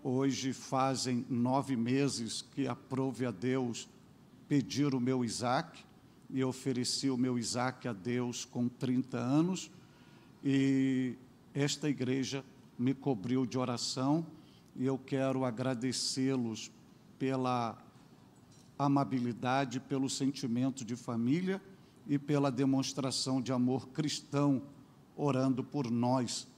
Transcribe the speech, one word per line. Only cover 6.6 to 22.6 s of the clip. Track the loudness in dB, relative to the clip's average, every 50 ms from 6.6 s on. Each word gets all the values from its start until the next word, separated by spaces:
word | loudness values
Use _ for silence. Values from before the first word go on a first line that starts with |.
| -4 -2 -2 0 0 -2 -2 0 0 0
o | 2
meu | 2 2 0 0 -2
Isaac | -2 -2 -2 0 0 -2 -2 -4 -6
a | -8
Deus | -8 -4 -4 -2 -2 0 -2 -2 -4 -6 -10
com | -6 -2 -2 -2 -2
trinta | -2 -2 -2 0 0 0 -2 -2 -4 -4
anos, | 0 2 4 4 4 2 0 -4 -6 -12 -16 -20 -20 -20 -20 -20 -20 -20 -20 -20 -20 -20 -20 -4
e | 0 2 4 4 4 4 4 4 2 2 2 0 0 -2 -4 -8 -14 -20 -20 -20 -20 -8 -2
esta | 0 0 0 0 0 0 -2
igreja | 0 0 0 0 0 0 0 -2 -4 -6 -8 -10 -20 -20 -20 -18 -6
me | 0 0 0
cobriu | 0 0 0 0 0 0 0 0 0 0 0
de | 0 0
oração, | -2 -2 -2 -2 -4 -4 -4 -4 -2 2 2 2 2 0 -4 -12 -18 -20 -20 -20 -20 -20 -16 -6
e | -2 0
eu | 0 0 -2
quero | -4 -4 -2 0 0 0 0 0 0
agradecê-los | -2 -2 -2 -2 -2 0 0 -2 -2 -2 -2 -4 -2 -2 0 2 2 2 0 0 -2 -4 -6 -10 -14 -16 -20 -20 -20 -20 -20 -20 -20 -8 -4
pela | -2 0 0 2 2 2 2 2 0 -2 -4 -8 -16 -20 -20 -20 -20 -20 -20 -20 -20 -20 -20 -20 -20 -20 -20 -20 -20 -20 -4 0
amabilidade, | 2 4 4 4 2 2 0 -2 0 -2 -2 -2 0 2 2 2 2 0 -4 -8
pelo | -4 -2 -2 0 0 -2
sentimento | 0 0 0 0 0 -2 -4 -2 0 2 2 0 0 -4 -6
de | -8 -8
família | -6 -4 -4 -2 0 2 2 2 2 2 0 -2 -2 -6 -14 -20 -20 -20 -20 -20 -18 -4
e | -2 -2 -2
pela | 0 2 2 4 4 2
demonstração | 2 2